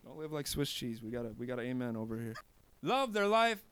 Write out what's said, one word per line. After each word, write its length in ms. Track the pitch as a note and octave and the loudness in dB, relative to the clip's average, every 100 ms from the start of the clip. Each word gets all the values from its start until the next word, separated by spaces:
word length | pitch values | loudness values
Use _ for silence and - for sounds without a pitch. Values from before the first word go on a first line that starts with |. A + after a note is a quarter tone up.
| - | -16
Don't 140 | D#3 | -10
live 120 | D#3 | -4
like 140 | D3+ C#3 | -4 -2
Swiss 260 | - C#3+ | 0 0
cheese. 300 | - B2 A2+ | 0 -4 -6
We 80 | A2 | -4
got 160 | A#2+ A#2 | -4 -4
a, 40 | |
we 180 | A2 A#2+ | -6 -4
got 100 | B2 | -2
an 80 | A#2+ | -2
amen 320 | B2+ B2 A2+ | 0 0 -2
over 220 | A2 A2+ | -2 -4
here. 160 | A#2 A2+ - _ - - | -4 -8 -14 _ -20 -8
Love 300 | - B3+ C4+ | 0 2 2
their 140 | G#3 G3+ | 2 4
life. 360 | A3 A#3 G#3+ - | 6 6 2 -6